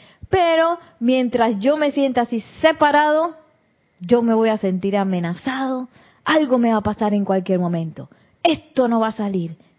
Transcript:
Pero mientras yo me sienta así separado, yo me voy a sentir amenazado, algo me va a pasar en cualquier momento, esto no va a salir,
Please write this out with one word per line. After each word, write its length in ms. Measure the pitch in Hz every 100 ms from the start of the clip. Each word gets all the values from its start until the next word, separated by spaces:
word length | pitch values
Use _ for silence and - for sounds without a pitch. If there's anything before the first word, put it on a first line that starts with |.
| - _ -
Pero 500 | 381 339 320 330 349 - -
mientras 580 | 240 262 247 240 226 202
yo 180 | 247 311
me 140 | 294
sienta 320 | 277 269 247
así 180 | 233 226 - -
separado, 760 | 320 320 294 294 302 311 339 320 _ _ _ _ _ _
yo 220 | 180 240
me 120 | 233
voy 160 | 220 220
a 60 | 214
sentir 400 | 196 185 196 202
amenazado, 920 | 190 180 170 175 262 262 262 254 254 _ _ _
algo 340 | - 311 277 247
me 140 | 233
va 60 | 220
a 40 |
pasar 300 | 214 208 208
en 120 | 208
cualquier 340 | 196 190 185 185
momento, 500 | 175 170 160 - 131 _ _ _
esto 460 | 339 294 - 269 240
no 120 | 233
va 80 | 220
a 40 |
salir, 440 | 220 202 190 165 160 _